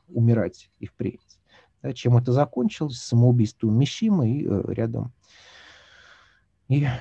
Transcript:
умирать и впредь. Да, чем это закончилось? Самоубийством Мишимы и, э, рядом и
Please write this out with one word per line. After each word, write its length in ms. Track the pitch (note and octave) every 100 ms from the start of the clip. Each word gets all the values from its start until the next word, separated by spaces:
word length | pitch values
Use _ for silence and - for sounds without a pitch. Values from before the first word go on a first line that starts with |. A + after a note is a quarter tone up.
| -
умирать 600 | F3 A#2 A2+ F2+ - _ _
и 60 | -
впредь. 340 | - G2 - _ _ _ _ _ _
Да, 100 | C3+
чем 220 | B2 B2 A#2+
это 140 | B2
закончилось? 640 | B2+ D3 - A3+ - D3+ B2
Самоубийством 800 | - A#2 B2 B2 G#2 - A2 A2
Мишимы 520 | D3 - A3 F#3+ A2+
и, 160 | C#3 -
э, 160 | G2+ -
рядом 440 | A2 A2+ A2+ A#2+ - _ - - - - - _ - - - _ _ _ _ -
и 160 | C#3 C#3+ B2